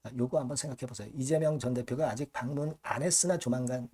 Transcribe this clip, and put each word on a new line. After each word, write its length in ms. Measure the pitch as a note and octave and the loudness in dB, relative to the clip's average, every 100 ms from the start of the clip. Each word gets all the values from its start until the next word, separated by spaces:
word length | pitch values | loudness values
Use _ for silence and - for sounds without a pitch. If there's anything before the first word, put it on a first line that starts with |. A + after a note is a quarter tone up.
| A#2 B2+ | -8 -2
요거 220 | B2 E3 | 2 2
한번 160 | B2+ C#3 | 0 -4
생각해 300 | C#3+ B2 B2 | -6 -6 -8
보세요. 200 | A#2 G#2 | -8 -10
이재명 440 | C#3 C3 D#3 D#3 D3+ | -6 2 4 4 2
전 160 | B2 | 0
대표가 360 | B2 A#2+ B2 D3 | 0 -2 0 0
아직 220 | A2+ C#3+ | 0 -4
방문 440 | - C3 C#3+ D3+ D#3 | -4 -4 -2 -2 -4
안 200 | - C3+ | -6 -2
했으나 360 | E3+ - F3 F3 | 2 4 4 2
조만간 500 | B2 B2+ B2 B2+ A#2+ | 2 0 0 -2 -4